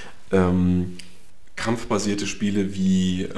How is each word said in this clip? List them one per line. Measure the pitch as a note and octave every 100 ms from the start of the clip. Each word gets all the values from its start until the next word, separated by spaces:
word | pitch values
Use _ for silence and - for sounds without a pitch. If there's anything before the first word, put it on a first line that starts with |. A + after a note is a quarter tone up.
| - - -
ähm, | F#2+ F2+ F2+ F2+ F2+ F2+ F2+ - - - - - -
kampfbasierte | - - - G#2 G2+ G2+ G2
Spiele | - G#2 G2+ F#2+
wie, | F#2+ F#2+ F#2 F#2 F#2
äh, | -